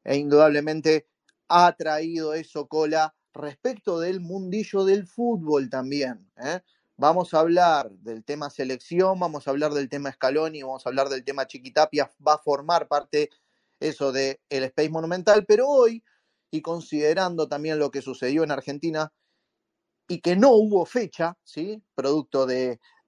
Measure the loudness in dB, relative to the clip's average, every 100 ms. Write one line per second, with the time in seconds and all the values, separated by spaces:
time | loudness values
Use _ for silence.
0 | -4 -2 4 6 6 4 -2 -2 0 0
1 | -2 _ _ _ 2 6 6 4 -4 -4
2 | -4 -6 -4 -6 -8 -10 -6 -2 0 0
3 | -2 _ _ -14 -14 -6 -6 -6 -4 -4
4 | -2 -6 -8 -10 -6 -6 -4 -2 2 0
5 | -2 -6 -2 -2 0 0 0 -6 -6 -4
6 | -4 -8 _ -14 -8 -8 _ _ _ 0
7 | 2 2 0 2 2 4 4 4 -2 -10
8 | -14 -12 -10 -8 -8 -8 -8 -8 -6 0
9 | 0 0 -4 -6 -6 -2 -2 -2 -4 -6
10 | -10 -4 -2 0 -2 -6 -12 -10 -6 -2
11 | -2 -4 -8 -6 -8 -10 -4 2 2 2
12 | -4 _ 0 0 0 -2 0 -2 0 -4
13 | -2 -2 -2 _ _ _ _ -8 -6 -4
14 | -4 -2 -4 -6 -8 -6 -4 -2 -2 -2
15 | -6 -2 4 4 6 4 4 4 4 2
16 | _ _ _ _ _ -8 -6 -8 -6 -2
17 | 0 0 0 -2 -4 -4 -4 -2 -2 -4
18 | -10 -6 -2 0 0 -4 -8 -6 -4 -4
19 | -6 _ _ _ _ _ _ _ _ _
20 | -12 -6 0 4 6 6 6 2 0 -4
21 | -4 -4 -6 -6 _ -10 -10 -10 _ -6
22 | -2 -2 -2 -2 0 0 -2 -6 _ _